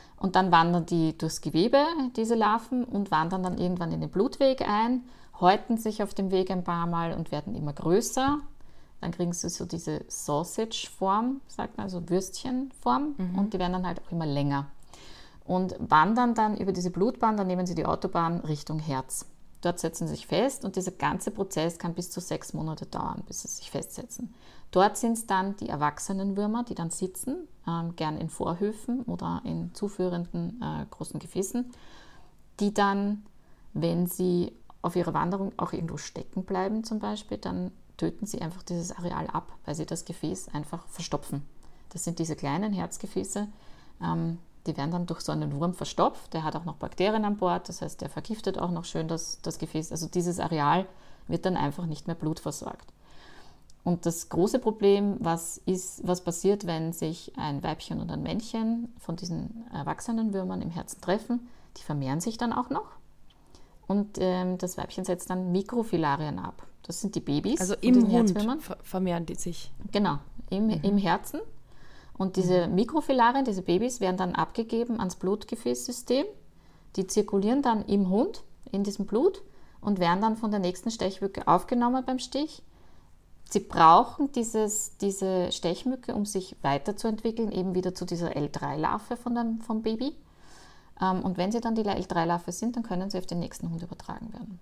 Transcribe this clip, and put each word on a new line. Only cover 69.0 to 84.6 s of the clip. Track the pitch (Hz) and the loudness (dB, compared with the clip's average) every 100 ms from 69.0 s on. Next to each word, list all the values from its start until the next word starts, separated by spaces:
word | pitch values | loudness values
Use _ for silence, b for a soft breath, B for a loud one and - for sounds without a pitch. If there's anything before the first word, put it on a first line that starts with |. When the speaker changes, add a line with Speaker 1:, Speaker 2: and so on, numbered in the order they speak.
| 185 170 165 | 2 0 -2
Speaker 2:
die | 175 | -4
sich? | 180 170 - - - | -4 -4 -8 -8 -2
Speaker 1:
Genau, | 202 190 143 - - - | 2 2 0 -6 -10 -4
im, | 190 220 | 0 2
Speaker 2:
Mhm. | 165 | 2
Speaker 1:
im | 196 202 | 4 4
Herzen. | 190 180 - 302 440 - B B B B B - | 4 2 0 -8 -8 -12 B B B B B -4
Und | 190 185 | 0 2
diese | 175 180 170 | 6 6 6
Speaker 2:
Mhm. | 175 | 2
Speaker 1:
Mikrofilarien, | 196 311 294 262 233 269 254 | 2 0 2 6 6 6 2
diese | 190 | 0
Babys, | 175 175 247 247 | 2 2 2 2
werden | 190 185 | 0 2
dann | 185 - | 0 0
abgegeben | 165 - 226 226 240 226 | 0 -2 -2 0 0 0
ans | 185 - | -2 -2
Blutgefäßsystem. | 185 220 - 240 240 247 - 247 - 254 392 - - b b b b - | 0 0 -2 -4 -2 -2 -4 -8 0 2 2 -6 -20 b b b b -4
Die | 185 | 0
zirkulieren | 214 208 202 202 269 | 2 4 4 4 4
dann | 262 220 - | 4 2 4
im | 202 185 | 4 4
Hund, | 196 359 - - - - | 4 2 -2 -12 -18 -6
in | 196 | -2
diesem | 202 202 196 | 0 -2 0
Blut | 208 349 - b b b b | 4 4 2 b b b b
und | 202 196 | -2 2
werden | 170 180 | 4 4
dann | 220 226 | 4 2
von | 220 | 0
der | 208 | 2
nächsten | 180 180 226 | 0 0 -4
Stechmücke | 220 190 196 196 - - | -2 -2 0 -4 0 4
aufgenommen | 220 - 247 240 262 262 | 4 4 2 4 2 0
beim | 254 | -2
Stich. | - 269 302 - - b b b b b _ - - | -2 -2 -2 -6 -20 b b b b b _ -20 -2
Sie | - | -2
brauchen | - - 160 180 262 - 285 | 0 8 12 12 8 0 -2
dieses, | 247 226 220 | 0 0 0